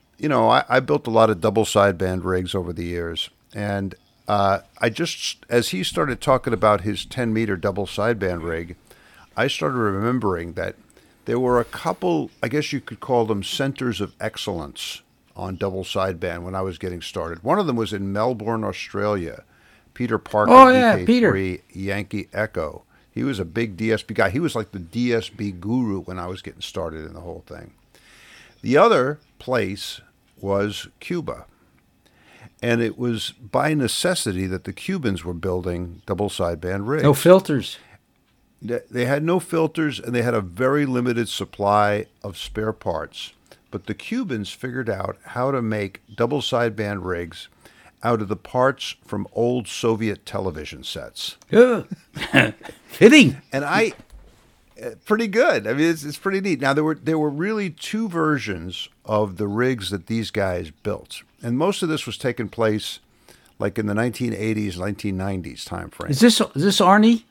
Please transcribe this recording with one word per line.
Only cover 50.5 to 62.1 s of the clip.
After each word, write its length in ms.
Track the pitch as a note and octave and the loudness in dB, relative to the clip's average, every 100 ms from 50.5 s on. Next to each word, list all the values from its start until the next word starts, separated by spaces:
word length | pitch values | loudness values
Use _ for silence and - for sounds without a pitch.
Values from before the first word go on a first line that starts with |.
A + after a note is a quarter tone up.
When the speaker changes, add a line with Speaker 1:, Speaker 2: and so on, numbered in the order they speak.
| D#2 D2+ C2+ | -6 -10 -12
Speaker 1:
sets. 540 | - - A#1 - - - - | -12 -12 -12 -12 -12 -12 2
Speaker 2:
Yeah. 340 | G#3+ B3+ A3 - - _ - - | 6 6 4 -6 -14 _ -12 0
<laughs> 180 | C#3 A#2+ - - - - | 2 2 -2 -16 -20 -10
Fitting. 540 | - A3 D4 F#3 C#3 - | 8 10 10 8 4 -6
Speaker 1:
And 120 | C#3 | -6
I, 280 | C#3+ F#3 A3 - - - - _ _ _ _ - | -2 0 0 -4 -18 -20 -20 _ _ _ _ -14
uh, 120 | A#2 A2 | -14 -8
pretty 240 | - G#3+ A3+ | 0 0 2
good. 400 | A3 D#4+ D3+ G#2 | 4 4 4 2
I 40 | |
mean, 160 | C3+ E3 | 2 2
it's, 140 | D#3+ | 2
it's 160 | D3 C#3+ | -4 -6
pretty 220 | F#3+ G3 | -4 -2
neat. 200 | G3 C#3+ | 0 0
Now, 120 | C3+ | 2
there 80 | C#3 | 2
were, 140 | D#3 D#3 | 2 0
there 200 | B2+ D#3+ | -2 0
were 140 | D3+ | 0
really 400 | C#3+ F#3+ A3 G3 | -2 -2 -2 -4
two 380 | D3+ - G#3+ A3+ | -6 -6 -4 -2
versions 800 | E3+ D#3 C#3+ G#2 F2+ E2+ - - _ | 0 0 0 -2 -6 -8 -10 -14 _
of 320 | - G#2+ G#2+ F#2 | -2 0 0 -2
the 100 | G#2 | -4
rigs 440 | G#2 B2+ B2 F#2 | 0 0 0 -4
that 180 | F#2+ - | -6 -4
these 240 | A2+ G#2 | -4 -4
guys 400 | G#2+ G2 F2+ E2+ | -2 -2 -2 -6
built. 500 | - G#2+ F2+ - - - _ | -10 -8 -8 -10 -20 -20 _
And 120 | A#2+ B2 | -4 0
most 240 | F3 G3 | 0 0
of 80 | E3+ | -2
this 160 | D#3 | -4
was 140 | - | -6